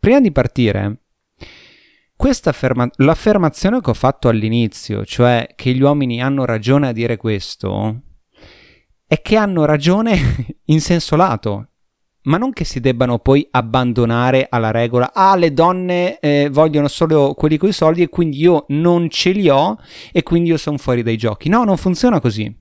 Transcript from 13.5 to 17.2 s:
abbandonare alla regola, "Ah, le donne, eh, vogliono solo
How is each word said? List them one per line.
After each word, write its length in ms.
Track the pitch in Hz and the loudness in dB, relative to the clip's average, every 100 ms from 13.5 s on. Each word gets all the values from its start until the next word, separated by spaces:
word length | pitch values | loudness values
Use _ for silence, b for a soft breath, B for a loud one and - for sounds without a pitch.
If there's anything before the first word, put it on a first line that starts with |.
abbandonare 960 | 127 117 127 123 120 117 117 123 131 131 | -4 -2 -2 0 0 0 0 0 0 0
alla 200 | 120 113 | -2 0
regola, 420 | 110 117 123 123 | 0 0 0 -2
"Ah, 220 | - 190 190 | 2 2 4
le 180 | 170 | 2
donne, 640 | 143 170 185 180 180 180 - | 2 0 2 -2 -2 -2 -2
eh, 320 | 147 143 143 | 0 2 2
vogliono 380 | 139 160 147 147 | 2 2 2 -2
solo 440 | - 165 156 | -2 0 2